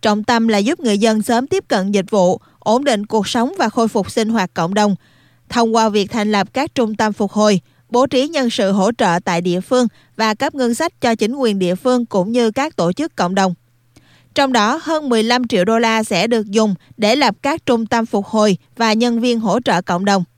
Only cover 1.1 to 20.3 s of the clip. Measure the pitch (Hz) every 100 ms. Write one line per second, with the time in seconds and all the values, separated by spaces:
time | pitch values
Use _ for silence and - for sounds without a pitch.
1.1 | 220 214 233 269 381 - 226 190 202 185
2.1 | 208 180 - _ _ - 233 285 214 208
3.1 | 220 196 240 247 392 240 247 226 233 180
4.1 | - 220 226 180 - 190 202 208 190 _
5.1 | _ _ _ _ 247 226 226 220 208 190
6.1 | 226 208 208 196 - 302 - 220 214 220
7.1 | 202 202 214 214 190 _ _ _ 240 262
8.1 | 262 294 330 247 - 196 196 190 240 208
9.1 | 175 - 175 180 175 - 254 240 - _
10.1 | - 220 214 277 285 247 233 320 _ 247
11.1 | 226 214 277 247 196 180 185 254 247 233
12.1 | 202 185 240 233 214 302 - 220 277 320
13.1 | - 269 - 190 175 _ _ _ _ _
14.1 | _ _ - 269 240 208 302 302 311 294
15.1 | 226 220 247 240 208 185 226 226 220 220
16.1 | 185 214 233 214 208 220 180 _ - 208
17.1 | 262 262 202 277 330 - 240 220 233 226
18.1 | 208 196 220 214 180 _ - 226 214 240
19.1 | 233 247 233 214 190 - 180 - 180 202
20.1 | 196 175